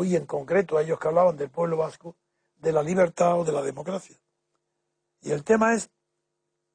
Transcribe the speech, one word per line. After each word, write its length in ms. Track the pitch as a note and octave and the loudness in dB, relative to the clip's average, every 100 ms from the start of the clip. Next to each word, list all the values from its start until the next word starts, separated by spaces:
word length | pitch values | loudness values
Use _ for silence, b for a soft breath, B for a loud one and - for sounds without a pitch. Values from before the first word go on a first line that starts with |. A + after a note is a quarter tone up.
y 120 | F#3 E3+ | 0 0
en 100 | C#3+ | -2
concreto 500 | D3+ C3+ F3+ F3+ D#3 | -8 -2 -2 0 0
a 60 | |
ellos 160 | D#3+ E3 | 0 -2
que 100 | D#3 | 0
hablaban 280 | E3 F3+ D3+ | 4 2 2
del 140 | C#3 | -6
pueblo 260 | E3 E3+ D#3+ | -4 -2 -2
vasco, 380 | D#3 - - - _ _ _ _ | -4 -6 -18 -20 _ _ _ _
de 160 | D#3+ | 0
la 100 | D#3 | 0
libertad 560 | D3 F#3 F3 - F3 F3 | 2 2 2 4 2 2
o 60 | |
de 80 | D#3+ | 0
la 100 | C#3+ | -2
democracia. 560 | C3+ C3 D#3+ F#3+ - _ _ _ _ _ _ _ _ _ _ _ | -4 -6 -8 -10 -10 _ _ _ _ _ _ _ _ _ _ _
Y 80 | D3 | -6
el 140 | D3 | -2
tema 300 | C#3+ A3 A3 | 2 2 4
es, 160 | A3 - _ _ _ _ _ _ _ _ | 0 -4 _ _ _ _ _ _ _ _